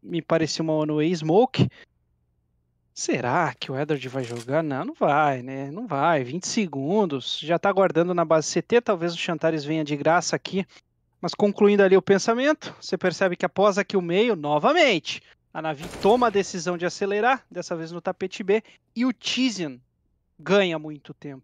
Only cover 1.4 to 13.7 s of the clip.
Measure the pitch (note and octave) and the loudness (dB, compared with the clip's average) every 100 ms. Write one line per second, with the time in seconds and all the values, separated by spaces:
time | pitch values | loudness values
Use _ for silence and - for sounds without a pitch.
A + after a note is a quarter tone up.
1.4 | B3 - C3 - - _ _ _ _ _ | 2 2 0 -2 -20 _ _ _ _ _
2.4 | _ _ _ _ _ - - A#3+ A#2+ D3 | _ _ _ _ _ -12 -4 -2 0 0
3.4 | D#3+ - - C3+ D3 D3 B2+ C3 A#2+ A#2+ | 0 -4 -8 -6 -2 -4 -4 -6 -6 -8
4.4 | A#2 D3 D#3+ C3+ G3+ E4 G3 D3 D3+ C3 | -2 -2 -2 -4 -6 -2 2 4 2 0
5.4 | B2 C3+ C#3 D#3+ A#3+ C#3 D3+ D#3+ B2 D#3 | -6 -10 -10 -10 -6 0 2 2 0 -6
6.4 | - - F#3+ C#3 C3+ G3+ G3 C#3 - - | -6 -4 -4 -4 -2 0 0 -2 -6 -8
7.4 | D3+ E3+ G3+ F#3+ F#3 D#3 F3 F3 E3 D#3+ | -2 0 2 2 2 4 0 0 2 2
8.4 | D3 F3+ - A#3+ A#3+ F#3+ E3+ E3+ - D#3+ | 2 -4 2 2 2 -2 -2 -4 -4 0
9.4 | D#3+ D#3+ C#3+ D#3+ D3 D3 C#3+ F3 E3 D3+ | 0 -2 -2 -4 -2 0 2 2 2 -6
10.4 | - F#3+ F#3+ - _ _ _ _ F3 - | -4 -6 -6 -12 _ _ _ _ -10 0
11.4 | G#3 G3+ G#3 G#3 F#3+ F#3 F3+ G3 - A#3 | 0 4 4 6 6 6 6 2 2 0
12.4 | C#4 D#4 - - - F#3 F#3 E3+ F#3+ F3 | 2 0 -4 -16 -8 -2 -2 0 -2 0
13.4 | F3+ - G#3 | -4 2 2